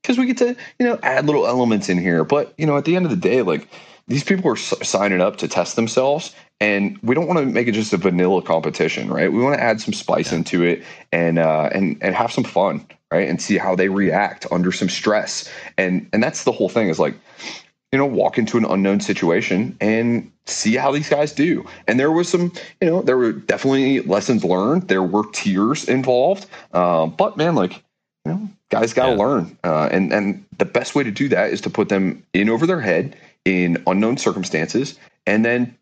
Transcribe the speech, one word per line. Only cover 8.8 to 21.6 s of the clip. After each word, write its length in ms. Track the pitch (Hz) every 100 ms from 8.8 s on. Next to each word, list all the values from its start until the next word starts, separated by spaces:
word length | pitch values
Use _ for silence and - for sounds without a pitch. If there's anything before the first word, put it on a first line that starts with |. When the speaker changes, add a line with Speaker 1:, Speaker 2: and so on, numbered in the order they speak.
| 76 - 50
Speaker 1:
right? 200 | 73 87
We 100 | 104
wanna 140 | 131 143
add 240 | 120 110
some 120 | -
spice 380 | - - 82 80
Speaker 2:
Yeah. 80 | 82
Speaker 1:
into 240 | 82 90
it 220 | 87 82 - - -
and, 300 | 85 85 82
uh, 280 | 82 78 76
and, 260 | 92 95 -
and 120 | 92
have 160 | 92 113
some 140 | -
fun, 420 | 110 98 95 - - - _
right? 180 | 82 82
And 140 | 85
see 160 | - 95
how 160 | 95
they 140 | 90 98
react 580 | 98 92 90 85 - -
under 180 | 87 90
some 180 | 90 95
stress. 600 | - 110 104 - - - - - -
And, 320 | 95 90 -
and 100 | 107
that's 220 | 127 -
the 80 | -
whole 160 | - 98
thing 200 | 117 101
is, 120 | 80
like, 160 | 80 - - - - - - _ _
you 60 | 135
know, 80 | 139
walk 300 | 110 - -
into 200 | 110 120
an 60 |
unknown 360 | 104 98 95 101
situation 760 | 101 95 85 90 113 92 120 -
and 500 | 101 113 117 120 - _
see 300 | - - 110 123
how 160 | 139
these 160 | 147 147
guys 240 | 143 147
do. 320 | - 165 170